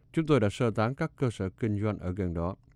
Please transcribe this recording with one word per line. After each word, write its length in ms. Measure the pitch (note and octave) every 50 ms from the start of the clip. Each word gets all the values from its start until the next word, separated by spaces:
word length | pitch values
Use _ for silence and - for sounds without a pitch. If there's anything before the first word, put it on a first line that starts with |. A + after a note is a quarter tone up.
| _ _ -
Chúng 140 | E3 E3
tôi 140 | D3+ D3+ B2+
đã 80 | G#2+ G2+
sơ 200 | - - B2+ A#2
tán 240 | G2+ - A2 A#2 C3+
các 180 | - D#3+ D#3 -
cơ 140 | - C#3+ A#2+
sở 180 | G#2+ - G2 F#2+
kinh 320 | - - - A2 G#2 G2+ G#2
doanh 160 | G#2+ G2+ -
ở 140 | - F2+ F2+
gần 220 | G2 F#2+ F2+ E2
đó. 220 | E2 E2 F2+ G2 - _ - -